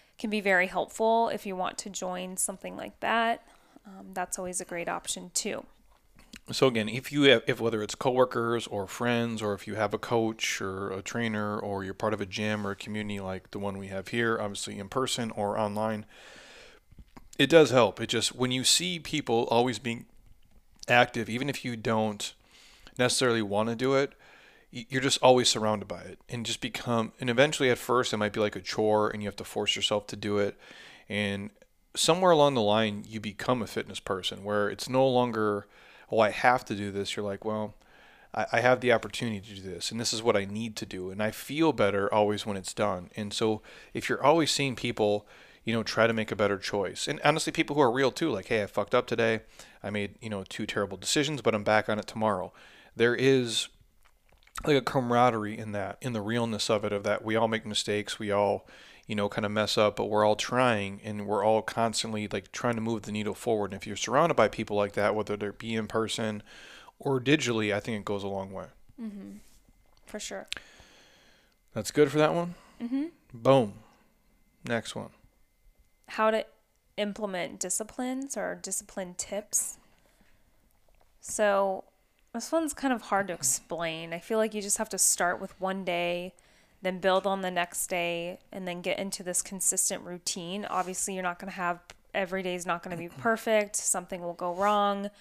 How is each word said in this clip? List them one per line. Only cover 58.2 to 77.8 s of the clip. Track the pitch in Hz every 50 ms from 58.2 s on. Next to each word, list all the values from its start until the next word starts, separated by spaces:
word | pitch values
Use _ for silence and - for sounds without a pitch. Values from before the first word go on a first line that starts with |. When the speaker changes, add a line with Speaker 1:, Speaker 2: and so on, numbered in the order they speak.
| 107 101
Speaker 2:
all, | 98 101 104 98 101 - - - - - - - - - -
you | - 107
know, | 104 101 104
kinda | - - 107 104
mess | 104 107 107 104 - 117
up, | 107 104 -
but | - 107
we're | 104 104 107 107
all | 107 107
trying, | 104 - - 123 123 127 123 113 104 101 98 98 101
and | - 107 107 104 101
we're | 101 107 101
all | 101 110 110 110
constantly, | 104 - - 117 117 113 107 - - 113 110 107 107 98
like, | 110 101 92 -
trying | - - - 123 117
to | 113
move | 110 113 117 104
the | 98 107
needle | 104 107 104 104 101
forward. | - - 117 113 104 101 95
And | 101 98
if | -
you're | 104 101
surrounded | - - 110 117 143 165 165 143
by | - 113 -
people | - - 107 - 104
like | 101 104 101
that, | - 104 101 104 104
whether | 107 104 104 104 101
they | 104 101
be | 101 - - 113 113
in | 113 107 101
person | - 117 110 104 - - 113 110 107 101 - - - - - - - - - - - -
or | - 143 135 127
digitally, | 120 - 156 156 127 120 113 110 107 104 98
I | 104
think | - 127 113 101
it | 95
goes | - 104 98
a | 98 98
long | 98 95 95 95
way. | 95 90 90 - - - - - - -
Speaker 1:
Mm-hmm. | 226 214 202 202 196 202 196 208 - - - - _ _ _ _ _ _ _ _ _
For | - - 208
sure. | - - 202 190 - - - - - - - - - - - - - - _ _ _ _ _ _ _ _ _ _ _ _
Speaker 2:
That's | - 113 107 -
good | - 147 151 139
for | 139 151
that | 151 156 160
one? | 170 170 175 175 - - - - -
Speaker 1:
Mm-hmm. | 233 233 262 269 302 339 - _ _ _
Speaker 2:
Boom. | - 117 113 131 135 135 117 101 101 107 - - _ _ _ _ _ _ _ _ _ _ _ _ _ _ -
Next | 120 120 113 - - -
one. | 110 101 - - _ _ _ _ _ _ _ _ _ _ _ _ _ _ _ _ _ _ -
Speaker 1:
How | - - 220 220
to | 220 220 - - _ _ _ _ _ _ _ _ _ -
implement | 208 208 196 - 214 196 185 175 165 165 - 190
disciplines | 190 180 - -